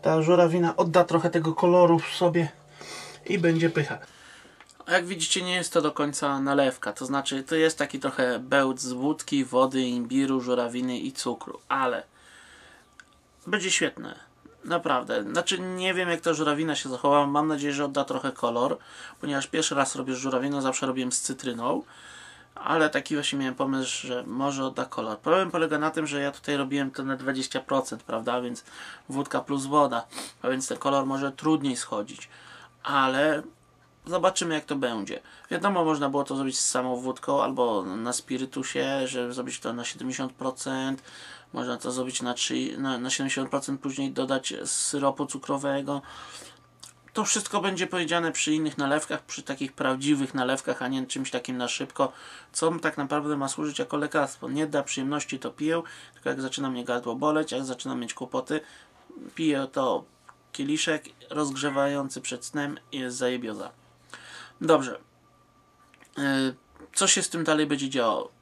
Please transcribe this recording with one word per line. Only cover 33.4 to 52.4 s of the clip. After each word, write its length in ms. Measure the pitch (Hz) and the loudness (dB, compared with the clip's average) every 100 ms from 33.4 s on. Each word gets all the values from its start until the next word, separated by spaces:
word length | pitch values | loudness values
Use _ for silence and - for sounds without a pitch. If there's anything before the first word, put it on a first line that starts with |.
| 320 - _ _ _ _ - | -4 -18 _ _ _ _ -4
zobaczymy, 460 | 180 180 185 170 | 2 2 2 0
jak 100 | 156 | -2
to 120 | - 139 | -2 -2
będzie. 440 | 127 110 98 92 - - - | -2 -2 -4 -8 -12 -20 -6
Wiadomo, 340 | 175 190 185 | 0 2 4
można 240 | 160 151 143 | 2 2 2
było 160 | 143 | 0
to 120 | 139 139 | -2 -2
zrobić 220 | 135 131 | -2 0
z 120 | - | 0
samą 260 | - 127 123 | 0 0 -2
wódką 460 | 127 127 - 139 | -4 -4 0 2
albo 400 | 113 131 123 104 | 2 2 2 2
na 300 | 92 98 117 | -2 -4 -4
spirytusie, 960 | 123 - 127 131 139 131 143 135 139 131 | -4 -4 -4 -4 -4 -4 -2 0 0 -2
żeby 260 | 127 123 | -2 -4
zrobić 280 | 127 127 - | -6 -6 -6
to 120 | 117 | -6
na 120 | 120 | -6
siedemdziesiąt 480 | 117 - 127 127 127 | -8 -6 -6 -4 -6
procent. 720 | - 131 127 135 131 131 135 - - - - - | -4 -6 -4 -4 -2 -2 -4 -8 -18 -18 -18 -12
Można 240 | 123 123 120 | -6 -4 -4
to 160 | 127 | -4
zrobić 300 | 127 127 123 | -4 -4 -4
na 120 | 123 | -4
trzy, 440 | 123 - 127 131 - | -2 -2 -2 -2 -4
na, 200 | 135 123 | -4 -2
na 120 | 127 | -2
siedemdziesiąt 400 | - 135 135 131 | -2 -2 -2 -2
procent, 300 | 139 139 139 | -2 -2 -4
później 320 | 143 131 139 | -4 -4 -4
dodać 420 | - 131 131 - - | -2 0 0 -2 -6
syropu 600 | - - - 143 139 135 143 | -4 -2 0 2 0 0 -4
cukrowego. 760 | 135 - 139 139 139 139 143 - - - - - - - _ - _ - | -4 -4 -2 0 -2 -2 -6 -6 -16 -16 -16 -18 -20 -20 _ -20 _ -8
To 120 | - | -2
wszystko 360 | 208 220 - 202 | 0 0 0 0
będzie 260 | 190 180 180 | 0 0 0
powiedziane 460 | 180 160 170 165 | 0 2 2 2
przy 220 | - - | 0 2
innych 240 | 156 156 143 | 2 2 0
nalewkach, 440 | 139 147 151 156 | 2 2 0 -6
przy 200 | - - | -6 -12
takich 300 | 151 135 135 | -8 -6 -6
prawdziwych 640 | - 135 131 143 143 135 | -2 0 2 2 4 2
nalewkach, 480 | 135 127 131 - 123 | 0 2 2 0 -2
a 60 | 127 | -2
nie 180 | 135 127 | -2 -4
czymś 240 | 139 131 | -6 -4
takim 260 | 127 - 127 | -4 -4 -4
na 120 | 120 | -2
szybko, 440 | - 135 - 135 - - - | -4 -6 0 -2 -2 -18 -20